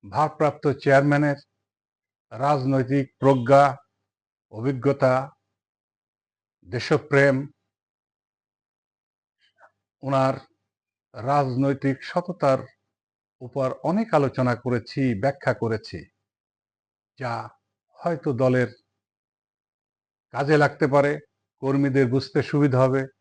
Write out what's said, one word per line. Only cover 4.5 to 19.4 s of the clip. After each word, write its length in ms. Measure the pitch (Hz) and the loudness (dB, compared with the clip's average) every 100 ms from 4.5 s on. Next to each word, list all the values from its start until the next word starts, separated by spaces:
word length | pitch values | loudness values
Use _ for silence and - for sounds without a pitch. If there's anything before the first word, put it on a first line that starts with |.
অভিজ্ঞতা, 800 | 107 123 131 135 139 131 127 139 _ _ _ _ _ _ _ _ _ _ _ _ _ 87 | -8 -6 -2 -2 0 0 0 -4 _ _ _ _ _ _ _ _ _ _ _ _ _ -10
দেশপ্রেম, 800 | 113 - 151 - 139 139 131 147 _ _ _ _ _ _ _ _ _ _ _ _ _ _ _ _ _ _ _ _ _ _ _ _ _ | -8 -2 -2 2 2 4 2 -6 _ _ _ _ _ _ _ _ _ _ _ _ _ _ _ _ _ _ _ _ _ _ _ _ _
ওনার 320 | 135 135 131 131 - _ _ _ _ _ _ | -4 0 0 -2 -12 _ _ _ _ _ _
রাজনৈতিক 880 | 113 120 147 135 123 139 139 135 131 | -10 -2 0 0 0 0 0 -4 -4
সততার 560 | - 175 175 175 143 131 - _ _ _ _ _ _ _ | -6 -6 -6 -2 0 0 -4 _ _ _ _ _ _ _
উপর 320 | 123 139 131 | -12 -6 -4
অনেক 420 | - 147 196 226 | -4 -2 -2 0
আলোচনা 420 | 156 135 - 123 113 | 2 0 0 -2 -2
করেছি, 640 | 127 120 117 - 131 101 | -2 -4 -4 -4 -2 0
ব্যাখ্যা 340 | 135 139 - | -4 -2 -4
করেছি, 540 | - - 170 - 87 - _ _ _ _ _ _ _ _ _ _ _ | -2 -4 -4 -8 -16 -16 _ _ _ _ _ _ _ _ _ _ _
যা 300 | 127 117 113 _ _ _ _ | -8 -8 -12 _ _ _ _
হয়তো 440 | - 175 165 156 | -8 -6 -4 -4
দলের 360 | 120 131 127 120 - _ _ _ _ _ _ | 0 2 2 -2 -6 _ _ _ _ _ _